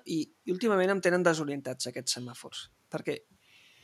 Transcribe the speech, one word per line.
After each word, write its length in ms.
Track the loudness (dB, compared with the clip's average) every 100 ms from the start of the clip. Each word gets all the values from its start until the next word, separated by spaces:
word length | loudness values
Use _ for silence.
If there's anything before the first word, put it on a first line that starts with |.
| -2
i, 140 | -4 -4 _ -6
i 60 |
últimament 360 | 0 2 4 4
em 60 | 4
tenen 200 | 4 4 4
desorientats 640 | 2 0 -4 -6 -6 -8
aquests 260 | -6 -4 -6
semàfors, 500 | -8 -14 -16 -16 -16 _ _
perquè 280 | -8 -6 -8 -10 _ _ -20 -20 _